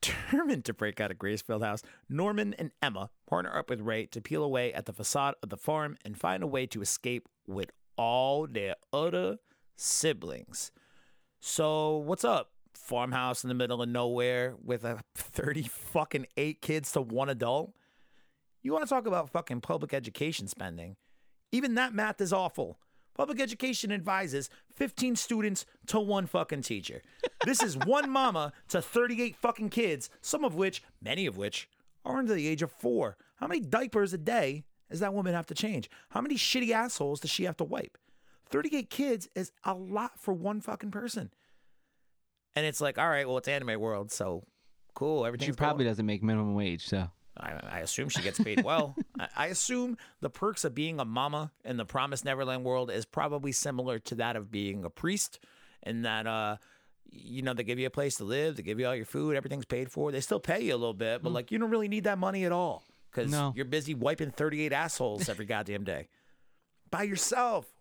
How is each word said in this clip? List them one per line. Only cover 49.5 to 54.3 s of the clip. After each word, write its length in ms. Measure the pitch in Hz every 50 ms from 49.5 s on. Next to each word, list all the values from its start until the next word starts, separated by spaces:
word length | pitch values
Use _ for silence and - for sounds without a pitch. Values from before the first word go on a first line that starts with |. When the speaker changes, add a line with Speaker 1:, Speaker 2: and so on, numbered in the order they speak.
| 185 - - - 247 247 247 247 240 226 - - - _
Speaker 1:
the 100 | - 143
perks 340 | - - - 208 214 - -
of 100 | 160 120
being 240 | 127 147 165 165 151
a 60 | 131
mama 460 | 113 113 120 131 147 147 151 151 156 _ _ _
in 140 | 110 127 120
the 80 | 113
Promised 400 | 92 - 135 131 139 139 123 -
Neverland 380 | 139 135 131 135 131 127 127 127
world 260 | 127 127 127 127 117
is 140 | 101 113 110
probably 460 | - - - 165 151 147 147 139 143
similar 480 | 127 - - 147 139 123 127 127 123 113
to 160 | - - -
that 200 | 117 117 117